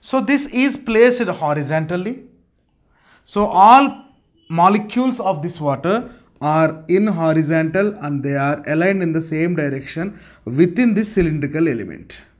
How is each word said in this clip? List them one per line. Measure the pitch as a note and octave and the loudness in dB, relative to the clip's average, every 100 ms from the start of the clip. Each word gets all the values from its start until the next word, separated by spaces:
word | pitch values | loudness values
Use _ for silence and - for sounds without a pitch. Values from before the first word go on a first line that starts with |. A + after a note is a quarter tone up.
So | - - | -2 -2
this | G3+ C#4 C#4+ | 0 0 0
is | B3 C4+ C4+ | 0 0 -2
placed | - A3 A#3+ B3 | -2 4 4 4
horizontally. | G#3+ E3+ D#3 D3 C#3 D#3 D#3+ F3 F#3 C4 - _ _ _ _ _ _ _ _ _ | -2 -2 -2 -2 -2 -2 -2 -4 -6 -10 -16 _ _ _ _ _ _ _ _ _
So | - G3+ G#3 | -10 -2 0
all | F3 G3+ B3+ C#4+ - - _ _ _ _ | 6 8 8 6 -2 -20 _ _ _ _
molecules | E3 F3 G#3 G#3 - C4 - | 2 4 4 0 -2 -2 0
of | F#3+ F#3+ | -2 -2
this | D#3+ E3+ | -4 -4
water | D3 C3+ E3 G#3+ B3 - _ _ | -4 -2 -2 -2 -4 -18 _ _
are | D3 D#3 D#3+ D#3+ - | -2 2 0 -2 0
in | F3+ G#3 | 2 2
horizontal | F3+ E3 D#3+ D3+ D#3+ D#3+ F3 G#3 G#3 | 0 2 2 2 0 0 0 -2 -2
and | D3 C#3+ | -6 -4
they | C#3 C#3 | -2 -2
are | C#3 D3 - | -2 -2 -2
aligned | D3+ F3+ G3 | -2 0 0
in | F3 | -2
the | D#3+ | -4
same | D#3+ D#3 E3+ F3 | -4 -4 -2 -2
direction | C#3+ C3+ C3+ - F#3+ G3+ - - | -4 -6 -10 -8 -8 -10 -20 -18
within | - B2+ F3 F3 B3 G3+ | -8 2 2 4 2 2
this | G#3+ | -2
cylindrical | - E3 D#3 C#3+ D3+ D#3+ | 0 0 0 -4 -2 -2
element. | A2+ F#2 D2+ - - - _ | -2 -8 -14 -18 -20 -20 _